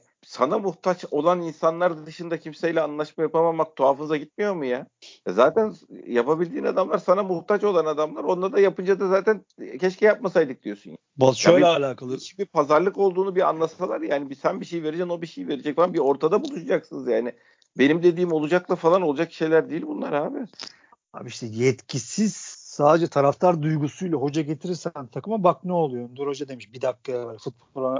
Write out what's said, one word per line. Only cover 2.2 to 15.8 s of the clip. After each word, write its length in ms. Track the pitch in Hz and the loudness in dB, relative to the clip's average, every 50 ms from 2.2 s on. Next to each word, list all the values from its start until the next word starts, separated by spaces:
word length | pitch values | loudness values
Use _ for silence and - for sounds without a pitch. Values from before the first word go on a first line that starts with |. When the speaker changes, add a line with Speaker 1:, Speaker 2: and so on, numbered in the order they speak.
| 165 170 165 160 | -8 -8 -8 -8
Speaker 1:
kimseyle 420 | - 156 151 - 170 165 160 160 | -8 -12 -8 -4 -4 0 0 0
anlaşma 420 | 151 147 147 151 151 151 - - 156 | -2 -2 -4 -6 -6 -6 -4 -4 -4
yapamamak 520 | 151 160 160 165 165 165 160 156 156 - | 0 2 2 2 2 2 0 -2 -4 0
tuhafınıza 420 | - 135 139 135 135 151 147 160 | 2 2 2 2 2 -2 -4 -4
gitmiyor 380 | 147 156 - _ - 208 208 190 | -4 -4 -8 _ -4 -4 -2 -2
mu 100 | 165 139 | -2 -4
ya? 220 | 127 123 131 - - _ _ - - - _ _ | -4 -4 -4 -6 -12 _ _ -20 -20 -20 _ _
E 40 | 95 | -2
zaten 420 | 90 104 127 160 - - 220 214 175 - - _ - - - | 4 4 4 4 4 2 0 0 -4 -10 -18 _ -20 -18 -10
yapabildiğin 560 | 82 117 120 117 139 160 160 175 165 147 143 139 | -2 0 0 2 2 0 0 0 -4 -4 -4 -4
adamlar 340 | - - 196 185 190 208 | -2 0 0 -2 0 -2
sana 260 | 196 - 190 180 196 208 | -2 2 2 2 2 2
muhtaç 400 | 190 180 165 160 - 208 196 208 | -2 -4 -4 -2 -2 0 0 2
olan 220 | 208 185 165 156 | 2 2 2 2
adamlar. 380 | 156 151 147 151 156 147 - 151 | 0 0 -2 -2 -4 -4 -6 -2
Onda 300 | - 185 175 185 196 269 | -2 -2 0 -2 0 2
da 60 | 202 | 4
yapınca 400 | 196 185 - 208 185 185 196 180 | 4 4 2 0 0 0 0 0
da 80 | 202 | 2
zaten 380 | 185 190 196 180 220 214 185 - _ _ - 104 - 117 135 | 2 2 2 2 2 0 0 -4 _ _ -16 -14 -14 -6 -2
keşke 260 | 185 185 185 - - | -2 -2 0 4 4
yapmasaydık 580 | 214 202 208 262 185 - 180 160 131 123 - _ | 4 4 4 -2 0 2 2 2 2 -2 -8 _
diyorsun. 340 | 107 101 - _ - 78 - _ _ _ | -10 -10 -10 _ -18 -20 -20 _ _ _
Speaker 2:
Batshuayi 460 | 139 131 131 120 - - 165 175 180 - | 4 4 4 4 4 2 4 6 6 6
Speaker 1:
Ya 60 | 170 | 6
bir, 140 | 165 143 143 | 4 2 0
Speaker 2:
alakalı. 320 | 135 120 - 131 123 131 | -2 -6 -8 -8 -8 -8
Speaker 1:
hiçbir 300 | 131 - - - - 196 | -10 -10 -14 -10 -8 -8
pazarlık 520 | - - 160 143 135 151 156 180 196 190 | -2 0 0 2 4 4 4 4 2 0
olduğunu 380 | 190 196 190 175 185 196 196 175 | 2 0 2 2 0 -2 0 0
bir 140 | 190 170 151 | 0 0 0
anlasalar 520 | 156 160 160 156 - - 180 - - 294 | 0 0 -2 -4 -4 -6 -6 -4 -4 -6
yani 280 | 320 - 147 139 143 135 | -4 -2 -4 -4 -4 -6
bir, 60 | 139 | -10
sen 260 | - - 160 185 196 | -4 -4 -2 -2 -2
bir 40 | 180 | -6
şey 180 | - 170 170 151 | -8 -8 -6 -6
vereceksin, 260 | 156 156 175 180 175 | -4 -4 -4 -4 -4
o 120 | 175 170 | -4 -6
bir 60 | 170 | -8
şey 200 | 160 - - 175 | -10 -10 -10 -6
verecek 280 | 165 147 123 113 147 135 | -6 -6 -4 -4 -2 2
falan 180 | 160 | 2